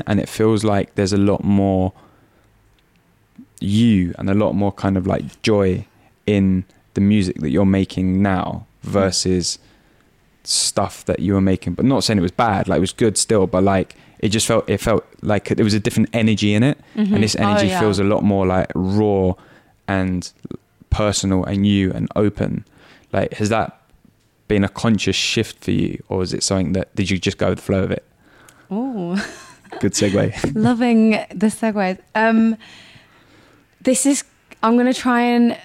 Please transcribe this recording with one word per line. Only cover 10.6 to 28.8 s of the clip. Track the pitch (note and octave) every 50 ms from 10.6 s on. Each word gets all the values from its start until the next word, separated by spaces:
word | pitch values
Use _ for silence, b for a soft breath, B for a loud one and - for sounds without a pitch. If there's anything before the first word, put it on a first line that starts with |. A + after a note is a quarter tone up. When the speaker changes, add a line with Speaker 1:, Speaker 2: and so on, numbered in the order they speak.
| - - - G#2+ G2 - - - -
Speaker 1:
that | - F2+ -
you | - G2+ G2
were | F#2+
making. | F#2+ F#2+ F#2 - - F#2 F2
But | - -
not | F#3 - - -
saying | - A2 G2+
it |
was | - F#2
bad, | - - - G#3+ G3+ - - F#2+
like, | F2 C#2+
it |
was | F#2+ F2+
good | - - B2 A2 F2 -
still, | - - A2+ G2+ F#2
but, | F2 - F#2
like, | G2 G2+ G2 F#2+ F2 - - b b b b b
it | - G2+
just | G2+ A2 -
felt, | - A#2 A2 - -
it | G#2+ -
felt | - A#2+ G#2+ - - - _ -
like | - - G#2 G2+ - -
there | G#2+ - A2+
was | G#2 G#2
a | G#2+
different | - A#2 - A2+ G#2+ -
energy | - A#2 A2 A2 G#2+ F#2+ G#2 G#2 G#2
in | G#2+
it. | B2 C#3+ - - - - -
Speaker 2:
Mm-hmm. | G#3+ G#3+ F#3+ G#3
Speaker 1:
And | G3+
this | - - - -
Speaker 2:
Oh, |
Speaker 1:
energy | - G3+ G#3 G#3 - F#3
Speaker 2:
yeah. | F#3 -
Speaker 1:
feels | A2 G#2+ G2 G2
a | G2
lot | G2 - -
more, | - G#2 G2 G2 F#2+
like, | F#2 F#2 F#2 - - -
raw | D#2 F#2 F#2 G2 G#2 G#2+ G#2 G2+ F#2+ F#2 F#2 F#2 - b b b b b b b b _ -
and | G2 F#2+ F#2 F#2 F2+ F2+ E2+ - - _ - - - - _ _ _ _ - -
personal | - - G#2+ G#2 G2 - - F#2+ F#2+ F#2 F2+
and | - G2+ G2 G2+
you | G#2 G2+ G2 F#2+ F#2
and | - - - - -
open. | - G#2+ G#2+ - - A2 - - - - _ b b b b b b b b
Like, | - G2 - - -
has | - G#2+ G2+
that | A2+ A2 E2 - - _ _ _ _ _ _ _ _ _ _ _ _ _ _ -
been | G#2+ G2+ G2
a | F#2+
conscious | - - - A#2 A2 F#2 - G2 F#2
shift | - - - - A2+ G#2+ - - -
for | - F#2+
you, | G2 G2+ - F2+ - - - -
or | G2 F#2+
is | F#2 F2+
it | - -
something | - - G2 F#2+ F#2 D#2
that, | F#2 F#2+ - - -
did | - F#2+ F2+
you | G2 F2
just | - G2 - -
go | F#2+ F#2+
with | F2+ -
the | -
flow | - G2+ F#2+ F#2+
of | F#2
it? | F#2 - - _ _ _ b b b b b b b b b b
Speaker 2:
Ooh. | F#3+ A3